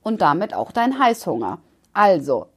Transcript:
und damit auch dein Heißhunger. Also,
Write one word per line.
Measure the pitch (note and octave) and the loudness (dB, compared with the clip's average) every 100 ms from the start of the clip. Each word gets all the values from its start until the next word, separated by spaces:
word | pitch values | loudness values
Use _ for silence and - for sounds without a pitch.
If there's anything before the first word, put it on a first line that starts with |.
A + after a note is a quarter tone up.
und | A3 A3 | -8 0
damit | D#3+ D3+ G#3+ F#2 | 0 0 -2 -6
auch | A#2 | -4
dein | - A#3+ C4+ | -2 -2 2
Heißhunger. | C4 A3+ - B2 G2+ E3 _ _ _ | 0 0 -2 -4 -6 -8 _ _ _
Also, | - G#3 F3+ C#3 A#2+ - | 2 4 4 2 -2 -4